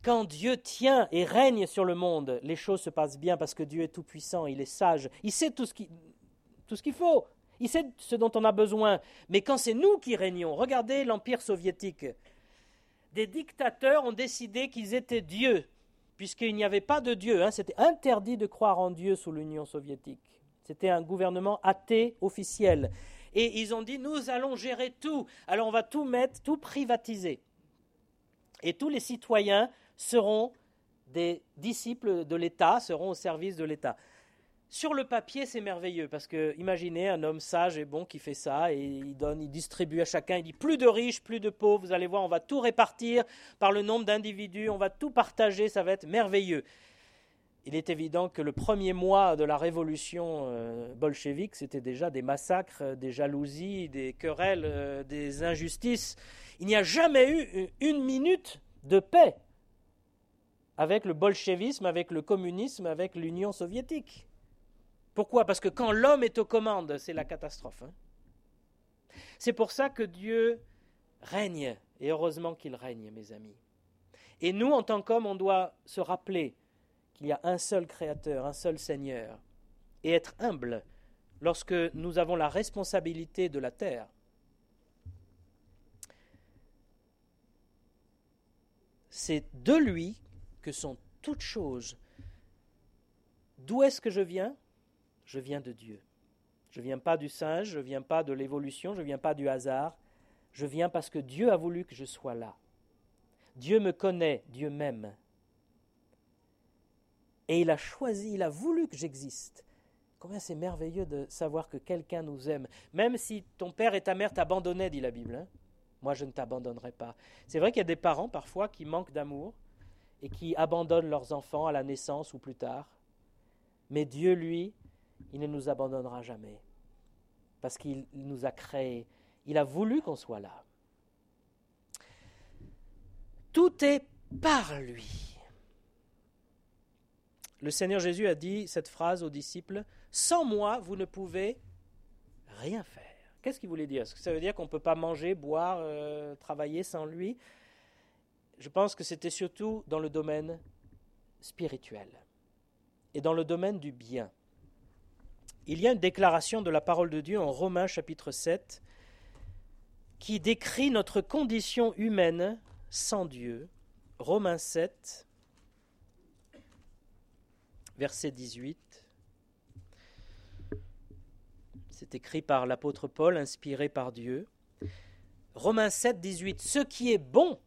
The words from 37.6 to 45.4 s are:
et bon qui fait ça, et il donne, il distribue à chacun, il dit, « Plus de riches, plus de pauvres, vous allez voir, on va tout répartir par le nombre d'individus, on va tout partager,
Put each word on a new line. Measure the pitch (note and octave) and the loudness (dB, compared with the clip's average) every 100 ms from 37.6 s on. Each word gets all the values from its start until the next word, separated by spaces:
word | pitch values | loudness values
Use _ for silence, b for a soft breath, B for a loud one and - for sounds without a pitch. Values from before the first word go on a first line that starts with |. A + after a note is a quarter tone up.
| E3+ D3+ | 2 0
et | |
bon | D3 D3+ | -6 -8
qui | F3+ D3 | -8 -12
fait | - | -12
ça, | C#3 D3+ C#3 E3+ | -8 -4 0 2
et | C#3+ | 0
il | C#3 C3+ C#3 | -4 -8 -10
donne, | C#3 D3 D3+ | -4 -4 -4
il | D3 | -8
distribue | D3+ - - E3+ D#3+ | -10 -10 -4 -2 0
à | |
chacun, | E3 E3 - F3+ | 0 0 0 -2
il | |
dit, « | E3 | -4
Plus | - D4 D4+ | -4 0 8
de | B3 | 8
riches, | A3 A#3+ - | 8 0 -4
plus | - A3+ | -8 -4
de | G#3 | -4
pauvres, | G3 G#3+ G#3 | 2 4 4
vous | F#3 | 2
allez | F3+ F3+ | 0 2
voir, | G3 | 0
on | F#3 | 0
va | E3+ | 0
tout | - C#4 | 0 0
répartir | A#3+ A#3 A3 - A#3 A#3+ A3+ B B _ | 2 6 4 4 2 2 2 B B _
par | G3 | 4
le | G#3 | 4
nombre | G#3 A#3 | 2 0
d'individus, | G#3 G#3+ G#3+ G3 G#3 F#3+ G#3+ | 2 0 -2 -8 -10 -6 -4
on | G3+ | 0
va | G3 | -2
tout | - D4 | -2 2
partager, | B3 A3 - | 4 2 4